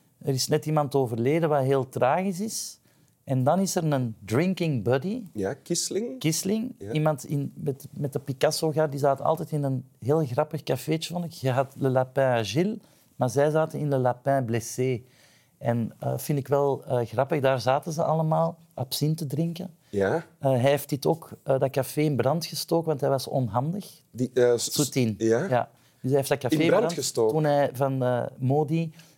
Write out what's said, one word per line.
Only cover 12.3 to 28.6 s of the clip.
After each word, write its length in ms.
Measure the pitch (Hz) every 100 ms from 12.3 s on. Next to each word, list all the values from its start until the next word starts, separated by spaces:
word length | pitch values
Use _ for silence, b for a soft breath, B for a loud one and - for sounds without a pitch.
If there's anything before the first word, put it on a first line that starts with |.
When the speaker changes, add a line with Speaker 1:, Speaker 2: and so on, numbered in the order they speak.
| 120
Speaker 1:
Gilles, 340 | 101 120 190 226 b b b -
maar 140 | 127
zij 200 | 127 147
zaten 280 | 156 156 147
in 100 | 147
Le 100 | 135
Lapin 460 | 123 123 139 139
Blessé. 580 | 117 117 - - 131 117 b b b b b _
En, 280 | 120 120 110 -
eh, 140 | 127 131
vind 200 | - 143
ik 100 | 131
wel, 360 | 143 143 131
eh, 220 | - 127 113
grappig, 340 | 117 135 160
daar 200 | 131 131
zaten 320 | 120 139 -
ze 100 | 156
allemaal 540 | 156 160 160 160 165 170 -
absinthe 520 | - 127 - 151 160 147
te 80 |
drinken. 400 | 151 165 170 180 - b
Speaker 2:
Ja. 260 | 101 98 160
Speaker 1:
Eh, 340 | - _ 135
hij 80 | 127 135
heeft 180 | 143 -
dit 180 | 139 156
ook, 240 | 160 - -
eh, 160 | - 135
dat 120 | 135
café 300 | 135 127 151
in 160 | 156 135
brand 300 | 127 165 -
gestoken, 400 | 139 - 170 160
want 120 | 139
hij 100 | 139
was 160 | 135 -
onhandig. 760 | 139 117 117 147 202 - - _
Speaker 2:
Die, 200 | 110 127
eh, 220 | 127 123 117
s-, 80 |
s-, 80 | -
Speaker 1:
Soutine. 420 | - 131 135 117 104
Speaker 2:
ja? 260 | 113 113 190
Speaker 1:
Ja. 220 | 123 - b b b
Dus 100 | 127
hij 60 | 139
heeft 100 | 131
dat 100 | 139
café 160 | 120
Speaker 2:
In 60 | 151
Speaker 1:
in 60 | 165
Speaker 2:
brand 160 | 185
Speaker 1:
brand 160 | 240 170
Speaker 2:
gestoken? 360 | 131 - 110
Speaker 1:
toen 100 | 156
hij 260 | 151 143 139
van, 300 | 123 135 131
eh, 240 | 123 123 120 -
Modi, 540 | 131 143